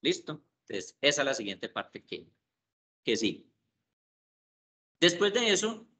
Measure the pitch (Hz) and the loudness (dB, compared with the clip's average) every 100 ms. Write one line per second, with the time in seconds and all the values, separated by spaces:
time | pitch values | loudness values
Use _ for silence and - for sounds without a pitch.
0 | 139 185 - 156 _ _ _ 101 92 _ | 0 -2 -4 -12 _ _ _ -10 -10 _
1 | 143 143 139 123 101 98 117 - - 98 | 0 2 -2 -2 -6 -8 -8 -8 -10 -14
2 | _ 82 - _ _ _ _ _ _ _ | _ -14 -14 _ _ _ _ _ _ _
3 | - 110 107 - - _ _ _ _ _ | -2 0 0 -4 -14 _ _ _ _ _
4 | _ _ _ _ _ _ _ _ _ _ | _ _ _ _ _ _ _ _ _ _
5 | 175 175 202 220 226 190 214 233 - | 4 4 0 2 2 2 0 -6 -16